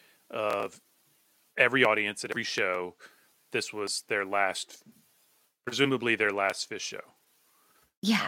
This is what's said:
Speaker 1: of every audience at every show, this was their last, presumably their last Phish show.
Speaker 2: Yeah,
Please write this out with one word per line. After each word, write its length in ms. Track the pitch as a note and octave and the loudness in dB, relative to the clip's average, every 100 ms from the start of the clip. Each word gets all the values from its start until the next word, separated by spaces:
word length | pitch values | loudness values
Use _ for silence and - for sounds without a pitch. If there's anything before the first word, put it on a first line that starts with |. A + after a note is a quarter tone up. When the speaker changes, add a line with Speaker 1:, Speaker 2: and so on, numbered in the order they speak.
| _ _ - | _ _ -10
Speaker 1:
of 500 | A#2 G#2+ G#2 A2 - _ _ _ _ _ _ _ - | -4 -2 -2 -4 -10 _ _ _ _ _ _ _ 2
every 260 | B2 C3 | 4 6
audience 400 | A#2+ G#2+ G#2 G#2 | 6 4 0 -4
at 60 | - | -6
every 140 | A#2 | -4
show, 500 | A2+ - G2 F2+ F2 - - _ _ _ _ | -4 -2 0 -2 -4 -10 -20 _ _ _ _
this 220 | A#2+ - | -6 -4
was 320 | G#2+ G2 - - | -6 -6 -6 -4
their 180 | G#2+ | -2
last, 600 | F#2+ G2+ F#2+ F2+ - - - - _ _ _ _ _ _ | 0 2 2 0 -10 -16 -20 -20 _ _ _ _ _ _
presumably 500 | - A#2 C3+ B2+ A#2 | -6 0 2 2 0
their 160 | A2 G#2+ | 2 2
last 400 | G2+ G2 F#2 - | 2 0 -2 -6
Phish 100 | G#2 | -10
show. 200 | - - - _ _ _ _ _ _ _ _ _ | -10 -12 -16 _ _ _ _ _ _ _ _ _
Speaker 2:
Yeah, 240 | F#3+ A3 | 0 0